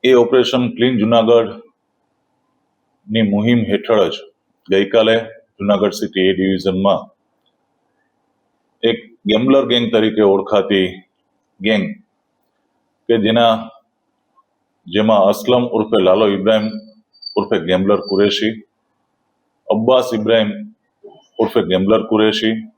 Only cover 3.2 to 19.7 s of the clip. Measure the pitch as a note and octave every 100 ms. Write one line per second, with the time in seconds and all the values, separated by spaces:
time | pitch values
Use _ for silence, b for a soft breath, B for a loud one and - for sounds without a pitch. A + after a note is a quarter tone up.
3.2 | G#2+ G2+ A2 A#2+ G#2 G2+ - G#2+ E2+ -
4.2 | - _ _ _ - F#2+ G#2 A2+ A2 A2+
5.2 | - - _ _ G2+ G2+ G#2 - G#2 F#2+
6.2 | F#2+ F#2+ F#2+ F#2+ F#2+ F#2 G2+ E2 - _
7.2 | _ _ _ _ _ _ _ _ _ _
8.2 | _ _ _ _ _ _ A2+ A2+ - _
9.2 | G#2 G#2+ C3 C3+ A#2 A#2+ A#2 A2+ A2 G#2+
10.2 | G2+ G2 F#2+ G#2 F#2+ G2 F#2 F#2 _ _
11.2 | _ _ _ _ G2 G#2+ F2+ - _ _
12.2 | _ _ _ _ _ _ _ _ - A2+
13.2 | G#2+ A#2 A#2 A2+ A#2 - _ _ _ _
14.2 | _ _ _ _ _ _ - F#2 G#2+ G#2+
15.2 | F#2+ G2 - B2 A#2+ A2 A2 A2 F#2 F#2+
16.2 | A2 G2 G2 A2 G#2+ - - _ _ _
17.2 | - - G2 G2+ E2 F#2 G2 G2+ - G2
18.2 | G2+ - A2 A2 - _ _ _ _ _
19.2 | _ _ _ _ -